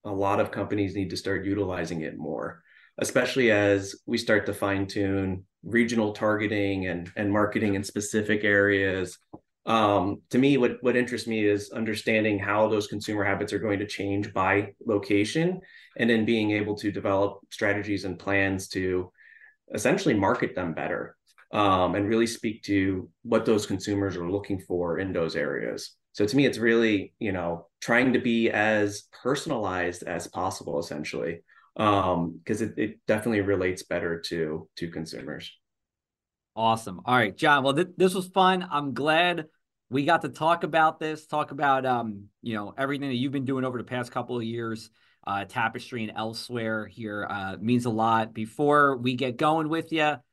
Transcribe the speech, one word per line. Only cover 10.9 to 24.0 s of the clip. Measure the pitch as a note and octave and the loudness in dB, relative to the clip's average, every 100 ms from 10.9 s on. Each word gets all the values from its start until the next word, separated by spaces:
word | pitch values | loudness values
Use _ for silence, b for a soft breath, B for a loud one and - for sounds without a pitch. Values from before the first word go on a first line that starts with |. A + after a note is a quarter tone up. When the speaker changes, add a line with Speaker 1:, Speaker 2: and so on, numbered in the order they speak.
| B2 | 2
Speaker 1:
interests | B2 A#2 A#2 | 0 -4 -4
me | A2 G#2 | 0 2
is | G2+ G2+ | 2 -2
understanding | A#2 A2+ G#2 - A2 G#2+ G2+ | -6 -4 -2 0 2 2 0
how | G2 G#2 A2 | 0 2 4
those | G#2+ G2+ | 2 -2
consumer | G#2 G2+ G#2 G2+ | -8 -4 -2 0
habits | G2 G2+ | 0 -2
are | G2+ | -2
going | G#2+ G2 | 0 -2
to | E2+ | -2
change | - G2 G2+ G#2 | -6 -2 -2 -2
by | G2 F#2+ G2 G2+ - A2+ | -2 2 2 -2 -8 -2
location, | G2+ - G2+ G#2+ D#3+ E3+ F#3 B B B - | -2 2 0 2 0 0 -2 B B B -2
and | A#2 | 2
then | A2+ | 2
being | A2 A#2 G#2+ | 2 2 2
able | G#2+ G#2 G#2 | 0 -2 -2
to | G#2+ | -4
develop | G2 G2+ G2 G2+ - _ | -2 0 0 0 -4 _
strategies | - G#2+ G2+ G#2 G2 F#2+ | -4 -2 0 -2 -4 -4
and | F2 | -8
plans | - G2 G2 F#2+ - | 0 2 2 0 -4
to | G2 F#2 F#2 F#2 b b b b b _ | -4 -2 -2 -4 b b b b b _
essentially | - C3 F#3+ D#3 | -2 0 2 2
market | G#2+ G2 A#2+ - - | 2 2 2 -2 -2
them | F2 | -6
better, | D2+ D#2 F2 - _ _ b b | -4 -4 -4 -6 _ _ b b
um, | G#2+ G2+ F#2+ F2+ F#2+ | 2 4 4 4 2
and | G2+ | 2
really | A2+ A#2 | 2 2
speak | A#2 A2+ G#2 | 0 -6 -6
to | - G2+ F#2+ F#2 - _ | 0 2 2 -2 -6 _
what | A#2 A2 A2 | 0 2 4
those | G#2+ - | 2 2
consumers | G2 G#2+ G2+ | -4 -2 0